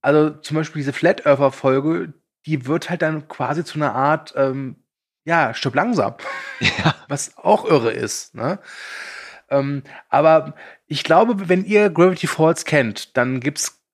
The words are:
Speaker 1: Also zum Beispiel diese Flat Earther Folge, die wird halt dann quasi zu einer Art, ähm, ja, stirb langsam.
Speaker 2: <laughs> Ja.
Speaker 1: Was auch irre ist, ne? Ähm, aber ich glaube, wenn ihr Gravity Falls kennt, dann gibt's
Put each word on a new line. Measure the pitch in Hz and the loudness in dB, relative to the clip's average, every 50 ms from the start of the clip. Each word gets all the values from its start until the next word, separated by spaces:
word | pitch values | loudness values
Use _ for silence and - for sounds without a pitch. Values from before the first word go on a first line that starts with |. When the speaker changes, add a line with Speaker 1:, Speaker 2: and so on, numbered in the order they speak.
Speaker 1:
Also | - 131 147 151 151 156 | 2 4 4 4 4 2
zum | 147 147 _ - 151 | -2 -6 _ -4 -4
Beispiel | 156 160 156 - 156 | -4 -4 -4 -6 -6
diese | 139 139 | -6 -6
Flat | 139 - - 165 - - - | -4 0 2 0 0 2 4
Earther | 147 143 131 143 131 | 2 4 4 4 0
Folge, | 127 - - 135 131 135 139 156 165 175 185 165 147 _ _ _ _ _ _ | 0 0 0 2 2 2 0 0 -2 -2 -4 -8 -12 _ _ _ _ _ _
die | 151 156 143 120 | -6 -4 -4 -2
wird | 127 156 165 - - | -2 -4 -4 -2 -6
halt | 180 160 | -4 -2
dann | 170 156 156 156 147 | -2 -2 -2 -4 -8
quasi | _ - - 143 120 151 165 170 | _ -8 -6 -4 -4 -4 -4 -6
zu | - - 151 | -6 -4 -2
einer | 151 135 107 | -2 -2 0
Art, | 127 135 143 156 156 156 - - | 0 2 2 2 0 -2 -8 -2
ähm, | - 139 135 131 135 135 131 113 _ _ _ _ _ _ _ _ _ _ | -2 0 0 0 -6 -8 -10 -12 _ _ _ _ _ _ _ _ _ _
ja, | 160 170 165 151 113 117 | -2 0 2 2 0 -2
stirb | - - 139 113 | -4 -6 -2 0
langsam. | - 180 240 240 175 101 98 - - | 0 0 0 0 0 0 -2 -4 -8
Speaker 2:
<laughs> | - - - - - - - - | -14 -12 -12 -12 -12 -14 -8 -2
Ja. | - - - - - 160 - - - _ | -2 -2 -2 0 0 0 0 -2 -8 _
Speaker 1:
Was | 143 139 - - _ | -8 -8 -8 -10 _
auch | - - 175 208 - - | -6 2 2 2 2 4
irre | - 165 139 113 113 | 2 2 4 4 2
ist, | 107 - 123 107 - - - _ _ | -2 -2 -6 -6 -6 -10 -12 _ _
ne? | - 110 139 190 202 - - - - - - - - - - - - - - - - _ _ | -6 -6 -6 -6 -6 -10 -20 -20 -18 -16 -16 -16 -14 -16 -16 -16 -16 -18 -18 -20 -20 _ _
Ähm, | 139 139 139 139 143 139 131 - - - - _ | -2 -2 0 0 -4 -6 -8 -12 -20 -20 -8 _
aber | - 139 151 160 160 160 147 147 147 - - - - _ _ | 2 4 6 6 6 6 4 0 -14 -18 -20 -20 -20 _ _
ich | _ 151 139 - | _ -8 -8 0
glaube, | - 160 175 226 233 240 196 196 170 | 4 4 4 6 4 0 -2 2 2
wenn | 185 185 185 | 2 2 2
ihr | - 214 208 208 202 | 2 2 4 4 4
Gravity | 160 151 175 185 185 - - | 4 4 4 4 4 0 -4
Falls | 160 - - 160 160 165 - - | -6 0 2 2 2 2 0 -2
kennt, | - 156 147 127 110 101 - - _ _ | 0 2 2 2 0 -4 -8 -14 _ _
dann | 131 123 127 131 131 | -2 0 0 -2 -4
gibt's | 120 143 143 - - - _ _ _ _ | -4 -6 -4 -4 -8 -8 _ _ _ _